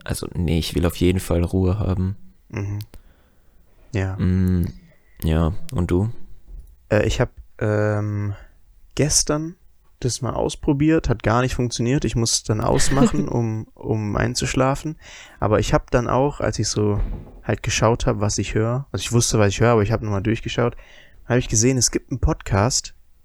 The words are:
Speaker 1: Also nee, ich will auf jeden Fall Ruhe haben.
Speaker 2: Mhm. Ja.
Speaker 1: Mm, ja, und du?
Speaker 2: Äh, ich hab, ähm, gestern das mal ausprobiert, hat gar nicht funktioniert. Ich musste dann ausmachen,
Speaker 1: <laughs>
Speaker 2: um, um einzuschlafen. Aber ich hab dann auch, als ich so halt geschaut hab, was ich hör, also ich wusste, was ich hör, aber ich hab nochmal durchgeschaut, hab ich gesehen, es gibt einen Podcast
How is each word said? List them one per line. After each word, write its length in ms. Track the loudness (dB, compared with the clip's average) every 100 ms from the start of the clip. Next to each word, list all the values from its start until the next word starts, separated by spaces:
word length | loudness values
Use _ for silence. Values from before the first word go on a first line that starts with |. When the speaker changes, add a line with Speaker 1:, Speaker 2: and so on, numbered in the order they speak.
| -8
Speaker 1:
Also 220 | -8 -6
nee, 260 | -4 0 0
ich 160 | 0 0
will 100 | 0
auf 100 | 2
jeden 240 | 2 2
Fall 240 | 0 0
Ruhe 340 | 0 0 0 0
haben. 380 | -2 -2 -4 -6 -12 -20 -12
Speaker 2:
Mhm. 300 | -8 -6 -6 -10 -16 -20 _ _ _ _ -20 _ _ -8
Ja. 220 | -4 -4 -2
Speaker 1:
Mm, 500 | 0 2 2 2 0 -6 -18 _ _ -6
ja, 300 | 0 2 2 0 -4
und 180 | -2 0
du? 180 | 0 0 -4 -10 -12 -16 -18 -18 -20 0
Speaker 2:
Äh, 160 | 2 2
ich 140 | 0
hab, 120 | -2 -6 -20 -6
ähm, 720 | -2 0 0 -2 -2 -4 -4 -6 -12 _ -20 _ -8 -2
gestern 600 | 0 2 0 -2 -4 -10 -20 _ _ _
das 200 | -4 -2
mal 120 | -4
ausprobiert, 760 | -2 -2 -2 0 2 4 4 2
hat 140 | 0
gar 180 | 2 2
nicht 140 | 2 0
funktioniert. 500 | -2 -2 0 0 0
Ich 100 | 0
musste 320 | 0 0 -2
dann 140 | -2
ausmachen, 680 | 2 4 4 4 4 2 -2
Speaker 1:
<laughs> 0 |
Speaker 2:
um, 400 | -2 -2 -4 -8
um 420 | -8 -4 -2 -2 0
einzuschlafen. 800 | -2 -2 -2 0 0 0 -6 -12 -16 -20 -20 -6
Aber 180 | 2 2
ich 140 | 4
hab 180 | 2 2
dann 160 | 0 2
auch, 320 | 2 2 0
als 180 | -2 -2
ich 120 | -2
so 320 | 0 0 0 -2 -6 -12 -10
halt 200 | -4 -4
geschaut 420 | -2 2 2 2 0
hab, 160 | 0
was 160 | 0 -2
ich 160 | -2 -2
hör, 320 | 0 -2 -6
also 80 | -8
ich 80 | 0
wusste, 280 | 2 2 4
was 100 | 2
ich 100 | 4
hör, 140 | 4
aber 100 | 4
ich 80 | 4
hab 100 | 0
nochmal 200 | -2 -2
durchgeschaut, 560 | 0 -2 -2 -2 -2 -2 -12 -20 -20 -14 -2
hab 120 | 0
ich 120 | 2
gesehen, 280 | 2 4 2
es 140 | 0
gibt 200 | -2 -4
einen 100 | -2
Podcast 720 | 0 0 0 2 2 0 -6 -14 -20 -20